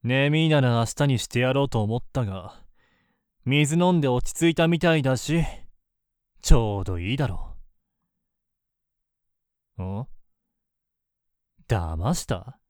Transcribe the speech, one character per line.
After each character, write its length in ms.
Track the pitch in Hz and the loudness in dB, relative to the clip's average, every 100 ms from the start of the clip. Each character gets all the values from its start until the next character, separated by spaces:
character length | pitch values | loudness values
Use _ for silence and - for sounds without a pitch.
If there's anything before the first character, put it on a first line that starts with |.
眠 340 | 117 131 143 156 | 0 0 2 2
い 120 | 160 | 4
な 100 | 151 | 4
ら 200 | 127 117 | 4 2
明 60 | 117 | -2
日 220 | - 143 | 0 0
に 120 | 123 | 0
し 80 | - | -2
て 120 | 120 | -2
や 140 | 127 | 0
ろ 100 | 135 | 0
う 60 | 139 | 0
と 120 | 117 | 0
思 160 | 104 117 | -2 -4
っ 60 | - | -6
た 140 | 139 107 | -6 -6
が、 360 | 92 87 - - _ _ _ _ _ _ _ - | -8 -14 -20 -20 _ _ _ _ _ _ _ 0
水 320 | 143 147 165 | 2 2 2
飲 160 | 180 | 4
ん 80 | 175 | 4
で 80 | 139 | 2
落 240 | 123 - | 0 -2
ち 40 | - | 0
着 140 | 165 | 0
い 40 | 151 | 2
た 120 | 165 | 0
み 120 | 170 | 2
た 160 | 175 160 | 2 2
い 40 | |
だ 140 | 131 131 | 0 -2
し、 300 | - 165 151 - - _ _ _ _ _ _ _ | -2 -2 -2 -6 -20 _ _ _ _ _ _ _
ち 120 | - | 6
ょ 280 | 120 110 101 | 6 6 -4
う 20 | |
ど 160 | 95 87 | -6 -6
い 140 | 90 | -4
い 40 | 135 | -2
だ 100 | 131 | -4
ろ。 280 | 85 - - - _ _ _ _ _ _ _ _ _ _ _ _ _ _ _ _ _ _ _ _ - | -4 -10 -14 -18 _ _ _ _ _ _ _ _ _ _ _ _ _ _ _ _ _ _ _ _ -12
ん？ 300 | 92 101 127 - _ _ _ _ _ _ _ _ _ _ _ _ _ _ - | -10 -10 -12 -18 _ _ _ _ _ _ _ _ _ _ _ _ _ _ -4
騙 440 | 107 82 80 104 | -4 -2 -4 -4
し 120 | 175 - | -4 -4
た？ 340 | 92 - - | -8 -8 -20